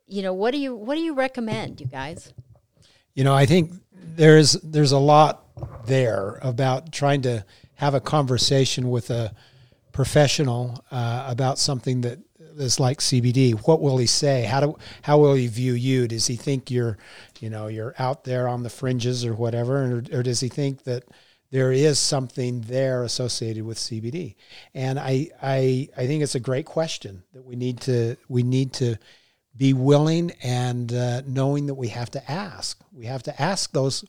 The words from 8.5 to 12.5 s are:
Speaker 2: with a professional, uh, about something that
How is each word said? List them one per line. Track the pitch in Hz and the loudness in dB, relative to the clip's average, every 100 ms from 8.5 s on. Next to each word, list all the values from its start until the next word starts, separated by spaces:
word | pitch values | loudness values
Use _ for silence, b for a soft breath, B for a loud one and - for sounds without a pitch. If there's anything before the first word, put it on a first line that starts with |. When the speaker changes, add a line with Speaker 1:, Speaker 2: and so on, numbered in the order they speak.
| 139 131 - 123 | 2 2 0 -2
Speaker 2:
with | 123 - | -2 -2
a | 117 110 b b b b b _ | -4 -4 b b b b b _
professional, | - 131 151 143 - 139 120 123 117 - | -4 2 4 4 2 0 -2 -4 -10 -10
uh, | 131 117 120 135 | -6 -4 -4 -6
about | 123 131 139 | -2 -2 0
something | - 131 131 127 | -2 -2 -2 -2
that | 120 135 - _ - | -4 -8 -16 _ -20